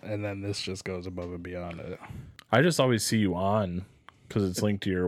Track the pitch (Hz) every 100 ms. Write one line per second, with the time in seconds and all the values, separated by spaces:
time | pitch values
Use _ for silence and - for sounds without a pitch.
0 | - 104 104 98 101 101 - 92 - 92
1 | 92 87 87 87 90 87 87 85 80 90
2 | - - - - - 113 139 156 131 113
3 | - 113 101 87 98 107 95 90 92 -
4 | - - - 110 98 90 104 98 101 90